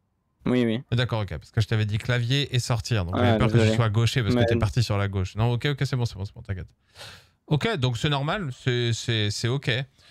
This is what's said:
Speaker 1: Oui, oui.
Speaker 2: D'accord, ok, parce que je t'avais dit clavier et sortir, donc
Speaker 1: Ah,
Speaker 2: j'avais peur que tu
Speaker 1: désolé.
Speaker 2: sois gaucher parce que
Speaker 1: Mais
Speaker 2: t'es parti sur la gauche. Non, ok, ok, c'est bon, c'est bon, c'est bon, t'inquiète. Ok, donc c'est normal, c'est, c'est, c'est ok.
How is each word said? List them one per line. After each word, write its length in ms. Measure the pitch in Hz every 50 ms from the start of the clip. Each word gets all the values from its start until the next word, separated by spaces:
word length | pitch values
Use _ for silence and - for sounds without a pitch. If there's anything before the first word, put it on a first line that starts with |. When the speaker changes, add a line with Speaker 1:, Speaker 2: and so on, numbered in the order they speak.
| _ _ _ _ _ _ _ _ -
Speaker 1:
Oui, 180 | - 123 123 123
oui. 160 | 117 110 120 143 -
Speaker 2:
D'accord, 300 | - 120 127 110 - 110
ok, 80 | 107 - - 147
parce 140 | - -
que 80 | - -
je 80 | 107 -
t'avais 180 | 117 110 110
dit 120 | 104 104 113
clavier 580 | - - 123 120 120 117 135 143 143 127 -
et 40 | 123
sortir, 440 | - - 127 110 - - 120 107 90
donc 120 | 85 92 123
Speaker 1:
Ah, 80 | 123
Speaker 2:
j'avais 120 | 123 113 110
peur 100 | 107 107
que 60 | 107
tu 40 | 117
Speaker 1:
désolé. 180 | 110 107 110
Speaker 2:
sois 140 | 117 117 113
gaucher 320 | 104 113 117 113 - 131
parce 140 | 120 101 123
que 40 | 123
Speaker 1:
Mais 60 | 120
Speaker 2:
t'es 100 | 117 117
parti 260 | 117 113 101 - - 110
sur 140 | - 107 101
la 100 | 101 98
gauche. 260 | 98 98 92 92 -
Non, 160 | 101 110 120
ok, 140 | 123 117 -
ok, 120 | 147 147 135 143
c'est 120 | 131 - 127
bon, 80 | 120
c'est 100 | 113 -
bon, 80 | 92 98
c'est 100 | 98 -
bon, 80 | -
t'inquiète. 280 | - - 98 90 78 - _ _ _ _ _ - - - - - - _ _ _ _ -
Ok, 280 | 156 143 - 226 226 175
donc 200 | 123 127 120 113
c'est 120 | - 156
normal, 400 | 147 139 139 151 175 214 196 143 127 -
c'est, 360 | - 131 123 120 120 117 113
c'est, 360 | - - - 117 110 104 104
c'est 160 | 104 - - 117
ok. 200 | 120 139 - - 120 120 139 - _ _ - -